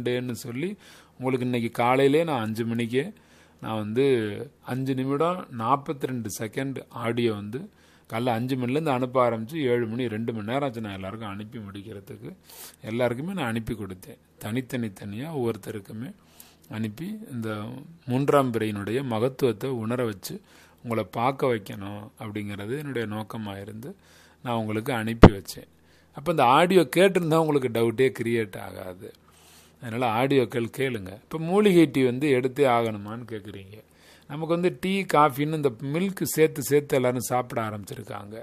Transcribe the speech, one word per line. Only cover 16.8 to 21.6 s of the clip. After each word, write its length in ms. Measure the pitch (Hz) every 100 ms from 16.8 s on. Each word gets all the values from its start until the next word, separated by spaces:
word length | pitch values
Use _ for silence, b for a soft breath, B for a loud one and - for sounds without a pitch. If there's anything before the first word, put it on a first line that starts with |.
| 110 107 180 220 220
இந்த 200 | 123 110 107 110 123 - - -
மூன்றாம் 460 | 123 143 143 131
பிறையினுடைய 460 | 113 110 101 98 123 135
மகத்துவத்தை 640 | 107 131 135 131 104 131 123
உணர 280 | 110 123 117
வச்சு 300 | 92 - 208 _ b b b
உங்களை 260 | 120 110 101
பார்க்க 380 | 120 123 135 139
வைக்கணும் 560 | 113